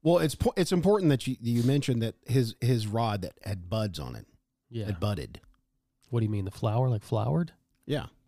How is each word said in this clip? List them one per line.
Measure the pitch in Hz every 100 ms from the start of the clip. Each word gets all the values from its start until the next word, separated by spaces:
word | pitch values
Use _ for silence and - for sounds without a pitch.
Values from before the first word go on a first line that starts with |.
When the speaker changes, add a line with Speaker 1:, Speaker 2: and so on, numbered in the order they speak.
Speaker 1:
Well, | 156 170
it's | 160 -
po-, | 233 -
it's | 175
important | 180 165 208 175
that | 135 -
you, | 127
you | 117 117
mentioned | 120 139 135 120
that | 113 - -
his, | 123 113 -
his | 120 123 107
rod | 110 117 104
that | 87 -
had | - 101 87
buds | 110 107 82
on | 65 58
it. | - _ _ _ _
Speaker 2:
Yeah. | 117 104
Speaker 1:
It | 90
budded. | 107 101 67 - - _ _ _ _ _ _
Speaker 2:
What | 120
do | 110
you |
mean? | 104 95
The |
flower, | - 113 110 131
like, | 110
flowered? | - 110 113 156 170 - _ _ -
Speaker 1:
Yeah. | 143 - _